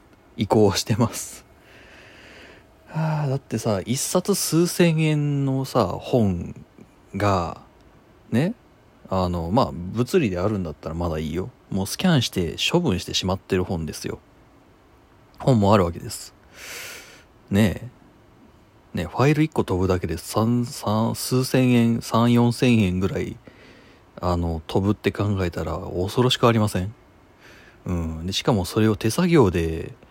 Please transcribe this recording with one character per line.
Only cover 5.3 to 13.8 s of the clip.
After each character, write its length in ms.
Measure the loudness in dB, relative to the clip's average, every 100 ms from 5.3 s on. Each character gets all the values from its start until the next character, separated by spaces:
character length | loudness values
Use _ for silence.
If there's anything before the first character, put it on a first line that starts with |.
| 0
の 220 | 0 0 0
さ、 200 | 2 2
本 680 | -2 0 2 2 0 -4 -12 -20 -20 -20 _ _
が、 480 | -2 0 0 -2 -8 -18 _ _ -20 _ _ -4
ね、 220 | 0 0 -4 _ _ _ _ -6
あ 180 | -2 -2
の、 240 | -2 0
ま 120 | 0
あ、 80 | 0
物 460 | -4 -6 -4 0 2
理 100 | 2
で 100 | 0
あ 80 | -2
る 120 | -2
ん 40 |
だ 80 | -4
っ 20 |
た 140 | -8 -8
ら 80 | -4
ま 140 | -4
だ 100 | -4
い 120 | -4
い 20 |
よ。 160 | -6 -8 -12 _
も 140 | -4
う 40 | -4
ス 100 | 0
キ 100 | 2
ャ 60 |
ン 80 | 2
し 80 | 2
て 260 | -2 -4 -4 0
処 80 | 0
分 200 | 2 -2
し 60 | -2
て 80 |
し 120 | -4 -2
ま 80 |
っ 40 | -4
て 180 | -2 -2
る 80 | 0
本 200 | -4